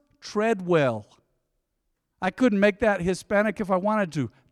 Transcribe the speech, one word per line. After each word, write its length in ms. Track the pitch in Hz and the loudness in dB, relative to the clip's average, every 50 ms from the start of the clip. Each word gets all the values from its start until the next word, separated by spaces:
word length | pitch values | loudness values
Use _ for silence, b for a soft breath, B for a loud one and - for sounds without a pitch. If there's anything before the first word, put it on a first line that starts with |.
| _ _ _ _ | _ _ _ _
Treadwell. 880 | - - - 202 214 226 233 190 180 175 175 156 143 127 113 107 104 - _ _ _ _ _ _ _ _ _ _ _ _ _ _ _ _ _ _ _ _ _ _ | -20 -6 -4 -2 0 0 0 -2 0 0 2 2 4 2 0 -4 -8 -14 _ _ _ _ _ _ _ _ _ _ _ _ _ _ _ _ _ _ _ _ _ _
I 80 | 185 190 | -6 -6
couldn't 300 | - - 254 247 208 196 | 0 2 2 2 4 4
make 180 | 202 208 190 - | 2 2 2 2
that 220 | 240 214 202 185 | 0 0 0 0
Hispanic 600 | 170 185 185 - - - 214 202 214 220 - - | -2 -4 -4 -4 -6 -2 0 0 0 0 -2 -4
if 80 | 202 180 | -4 -2
I 100 | 190 180 | -2 -2
wanted 340 | 185 208 220 214 196 160 | 0 -2 -2 -2 -2 -4
to. 180 | 143 151 123 107 b b b b | -4 -6 -6 -6 b b b b